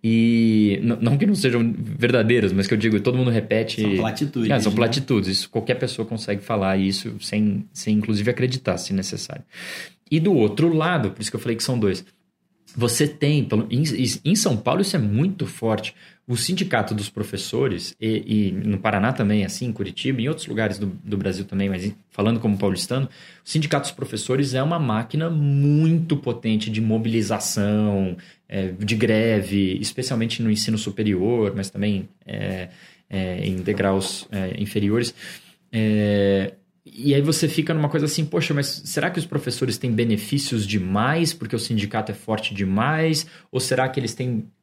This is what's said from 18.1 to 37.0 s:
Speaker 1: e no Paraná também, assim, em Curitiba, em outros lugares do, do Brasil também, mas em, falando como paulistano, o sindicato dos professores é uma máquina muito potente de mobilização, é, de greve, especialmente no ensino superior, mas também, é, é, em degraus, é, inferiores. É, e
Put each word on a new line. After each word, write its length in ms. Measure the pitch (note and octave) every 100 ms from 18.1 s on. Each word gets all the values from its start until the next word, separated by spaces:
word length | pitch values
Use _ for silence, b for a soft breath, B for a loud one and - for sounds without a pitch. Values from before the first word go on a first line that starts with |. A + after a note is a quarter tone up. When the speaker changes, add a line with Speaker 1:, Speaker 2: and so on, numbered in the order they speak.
| A2 - G#2+ G2
Speaker 1:
e 0 |
no 260 | F2+ G#2+ G2
Paraná 340 | A2 G2+ A2
também, 320 | - G#2 G#2
assim, 220 | F#2+ -
em 60 | B2
Curitiba, 480 | A2 F#2+ - C3 B2+
em 60 | B2
outros 180 | D#3+
lugares 320 | - A2 G#2+ G2+
do, 80 |
do 320 | G2+ F2+ - G2+
Brasil 260 | F#2+ F#2
também, 240 | F#2+ F#2+ G2
mas 160 | F#2
em, 120 | G2+ - _
falando 280 | - G#2 A#2
como 160 | A2
paulistano, 540 | G2 G2+ - - C3 C3+ B B B
o 60 | -
sindicato 380 | D#3+ D3 C#3+ -
dos 40 |
professores 640 | - - G#2+ - C3 C#3
é 80 | B2+
uma 160 | D3 E3+
máquina 500 | C3+ A2 A2+ D3 E3
muito 840 | D#3 C#3+ C#3+ C#3+ D3 D#3+ E3 E3
potente 540 | C#3+ B2+ A2+ A2+ G#2+ -
de 100 | A2
mobilização, 1400 | A2+ A2 A2+ A2+ G2+ A2 - - G2+ G#2 G#2 G2 F#2+ F2+ B B _
é, 200 | G2 F#2+ F#2
de 180 | G#2
greve, 800 | A2 A2+ G#2+ A#2 G#2+ F#2+ G2+ F#2+ F#2
especialmente 640 | - - B2+ A#2 A2+ -
no 80 | A2+
ensino 260 | G#2+ - A2
superior, 760 | G#2 G2+ G#2+ F#2 G2+ A#2+ G#2
mas 160 | F#2+ G2
também, 360 | G2 G#2 G2 G2+ _ -
é, 420 | - G2 F#2 F2+ B B B _
é, 380 | G2 F#2 F2+ G2+
em 80 |
degraus, 720 | F#2 F#2 G2 G2 F#2+ F#2+ - -
é, 300 | G2+ F#2 F2+
inferiores. 540 | G2+ G#2+ G2+ A2+ A#2+ - B B B B _
É, 840 | A2+ A2 G#2+ G#2 G2+ G2 G2 F#2+ - _ _
e 300 | - G#2+